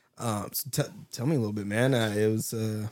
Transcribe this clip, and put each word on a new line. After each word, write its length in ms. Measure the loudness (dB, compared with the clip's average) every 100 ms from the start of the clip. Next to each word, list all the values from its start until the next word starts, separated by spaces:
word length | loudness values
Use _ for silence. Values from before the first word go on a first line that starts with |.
| _ -6
Um, 320 | -4 -2 -4
so 160 | -8 -6 -4
t-, 60 | -4 -6 -14
tell 140 | -4 0
me 100 | 2
a 40 |
little 140 | 0
bit, 140 | -2 -2
man. 260 | 2 4
Uh, 200 | 4 2 2
it 140 | 2
was, 220 | 2 -2
uh, 340 | -4 -4 -4 -6